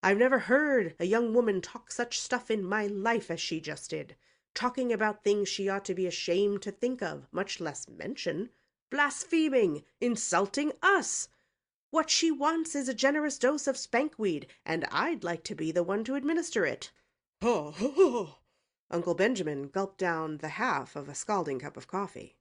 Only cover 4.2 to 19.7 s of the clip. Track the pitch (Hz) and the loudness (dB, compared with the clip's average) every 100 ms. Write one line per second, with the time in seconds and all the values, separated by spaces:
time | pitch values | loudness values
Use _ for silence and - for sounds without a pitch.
4.2 | _ _ _ - 247 240 254 226 214 208 | _ _ _ -4 -4 -2 0 2 0 0
5.2 | - 208 202 - 196 196 202 180 185 170 | 0 2 2 -2 -2 -2 -4 -2 -2 -2
6.2 | - 175 202 202 202 202 247 254 190 147 | 0 2 2 0 -4 -4 -4 -2 -4 -6
7.2 | 135 165 190 - 165 139 - - - 277 | -8 -6 -4 -4 -6 -8 -12 -12 -10 -6
8.2 | - 151 233 _ _ _ _ 269 294 277 | -4 -4 -4 _ _ _ _ 0 0 0
9.2 | - 330 311 262 202 147 - _ 240 226 | -2 2 4 4 4 0 -6 _ -2 0
10.2 | - 175 190 - 302 - 359 392 330 - | 0 2 2 0 -2 2 4 4 2 -4
11.2 | - _ _ _ _ _ _ 311 311 - | -6 _ _ _ _ _ _ 0 2 2
12.2 | 330 294 285 330 320 285 262 247 262 294 | 2 2 2 0 -2 -2 -4 0 2 2
13.2 | 302 277 247 294 285 262 - 233 302 - | 0 2 2 2 0 -2 0 0 0 0
14.2 | 214 156 139 - - 165 156 - 240 330 | -2 -2 -6 -18 -4 -2 -2 0 0 -2
15.2 | - 170 - 180 160 165 170 196 226 269 | -2 -4 -6 -6 -2 0 2 0 0 -2
16.2 | 269 330 330 - 165 123 - _ _ _ | 0 -2 0 0 0 0 -8 _ _ _
17.2 | _ _ 220 226 147 151 226 277 370 240 | _ _ 0 0 -2 -4 -4 6 6 6
18.2 | 175 - _ _ _ _ _ 170 175 170 | -4 -10 _ _ _ _ _ -4 0 4
19.2 | 196 247 160 147 139 | 4 2 -2 -4 -4